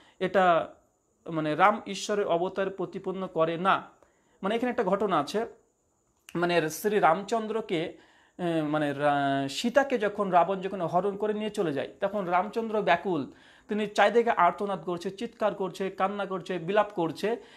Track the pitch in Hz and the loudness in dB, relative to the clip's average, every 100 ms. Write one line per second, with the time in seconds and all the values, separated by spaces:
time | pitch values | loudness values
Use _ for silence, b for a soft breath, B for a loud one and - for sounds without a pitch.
0 | B B 185 196 185 165 - - _ _ | B B 0 4 6 4 2 -10 _ _
1 | _ _ - 165 156 151 190 220 - 196 | _ _ -8 -4 -2 4 4 4 -4 -8
2 | - 208 196 170 185 185 190 190 175 180 | -4 -2 2 0 0 -2 -4 -4 -8 -6
3 | 180 185 185 170 160 165 190 156 - _ | -8 -6 -6 0 0 2 2 0 -2 _
4 | b b b b 190 233 247 240 190 196 | b b b b -4 -2 -2 0 0 0
5 | 214 165 139 202 233 - _ _ _ _ | 2 0 0 -4 -4 -10 _ _ _ _
6 | _ _ - 165 175 170 156 156 214 208 | _ _ -10 -2 2 2 0 -2 0 4
7 | 175 170 196 226 220 220 214 180 180 - | 4 4 0 -4 -2 -6 -4 -4 -4 -8
8 | b b b - 175 165 151 151 147 139 | b b b -6 -2 -2 0 0 -2 0
9 | 147 143 139 139 139 - 240 277 277 247 | 2 2 2 0 -2 -4 0 2 2 0
10 | 208 202 202 175 170 190 185 196 165 175 | -2 -2 2 4 4 0 -4 -6 -2 0
11 | 196 196 214 208 214 214 175 135 123 - | 0 -2 -4 -2 -4 -2 -2 -2 -6 -4
12 | 196 208 175 180 208 233 226 214 185 170 | -4 -4 0 0 0 -4 -4 -2 2 2
13 | 202 165 127 B B B _ 208 214 208 | 2 -2 -4 B B B _ -4 -2 4
14 | 208 226 233 220 175 180 202 190 165 170 | 4 6 2 4 4 2 -4 -4 -6 -6
15 | 196 190 233 - 214 180 190 - 190 190 | -6 -8 -10 -2 -4 -2 -6 -4 -8 -2
16 | 190 202 190 190 - 180 160 208 208 - | -2 -2 -6 -6 -6 -6 0 0 0 0
17 | 165 - 202 233 B | -2 -2 -4 -4 B